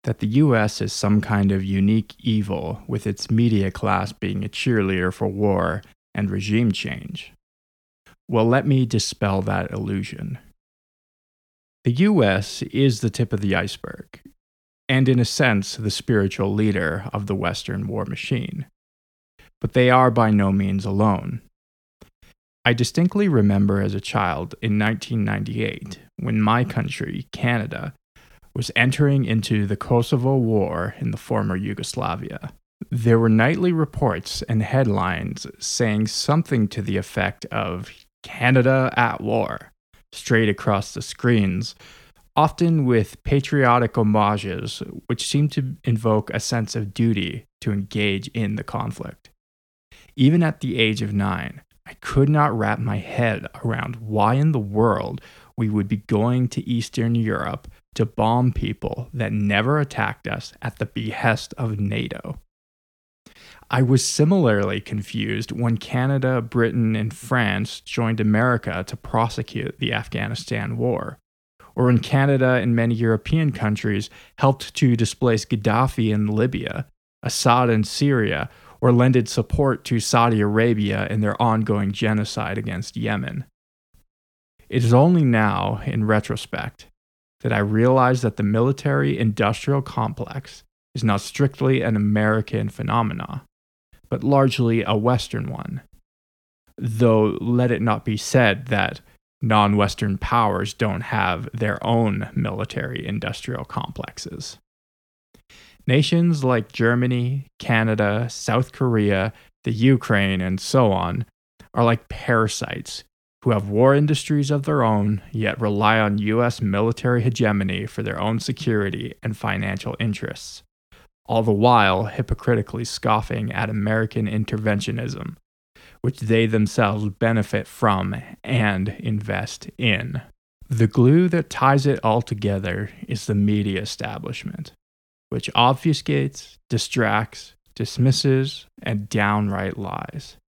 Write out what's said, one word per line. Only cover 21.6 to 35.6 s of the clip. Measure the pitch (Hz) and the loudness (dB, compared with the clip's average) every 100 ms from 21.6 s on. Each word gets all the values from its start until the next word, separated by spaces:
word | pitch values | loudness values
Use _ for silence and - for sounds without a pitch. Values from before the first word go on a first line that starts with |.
| _ _ _ _ - _ _ _ _ _ | _ _ _ _ -20 _ _ _ _ _
I | 120 | 0
distinctly | 117 120 - 180 202 202 | 2 0 2 0 2 2
remember | 127 101 98 101 101 | 4 4 2 2 0
as | 101 | -2
a | 98 | -4
child | - 107 90 73 87 - | -4 -2 -2 -4 -8 -6
in | 110 104 | -2 0
nineteen | 107 110 - 117 | 0 -2 -4 -2
ninety-eight, | 104 104 101 110 110 - - - - - | -2 -2 -4 -4 -6 -8 -12 -14 -16 -8
when | 120 110 | -4 0
my | 107 117 | 2 2
country, | 123 117 - - - - - | 2 -2 -4 -6 -8 -8 -10
Canada, | - 120 120 - - - - _ _ _ _ _ - | -4 -2 -2 -4 -8 -10 -12 _ _ _ _ _ -8
was | 120 | -4
entering | - 127 131 147 139 123 | 2 2 4 2 4 2
into | 110 101 107 101 | 0 0 0 0
the | 101 | -4
Kosovo | - 120 117 127 131 135 | 0 0 2 0 2 0
War | 113 107 90 80 98 - | 2 0 0 -2 -6 -6
in | 113 | -6
the | 104 | -6
former | - 113 104 92 | -4 -2 -2 -4
Yugoslavia. | 104 101 - 123 - 85 - - - - _ _ - | -4 -6 -8 -6 -6 -6 -8 -12 -14 -18 _ _ -6
There | 123 113 113 | 0 4 6
were | 113 | 6
nightly | 110 123 170 180 | 6 4 2 0
reports | 165 151 - 131 87 - - | 0 -2 0 -2 -2 -6 -10
and | - 110 | -2 -2
headlines | 107 131 120 98 90 85 90 - - | 0 0 2 0 -2 -4 -6 -10 -14
saying | - | -12